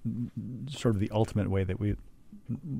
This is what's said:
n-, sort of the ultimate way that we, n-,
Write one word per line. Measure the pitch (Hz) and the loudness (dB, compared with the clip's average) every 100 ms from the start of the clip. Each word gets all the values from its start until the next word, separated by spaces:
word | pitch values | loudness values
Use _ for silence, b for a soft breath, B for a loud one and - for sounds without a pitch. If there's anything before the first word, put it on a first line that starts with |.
n-, | 113 113 120 117 107 127 131 | -4 -4 -4 -6 -6 -6 -8
sort | 143 123 104 | 0 2 4
of | |
the | 107 | 2
ultimate | 107 110 107 98 | 4 4 2 2
way | 95 | 2
that | 92 98 | 2 2
we, | 104 | 0
n-, | 101 - - - 208 - 117 160 135 | 0 -4 -20 -18 -14 -6 -6 -4 -4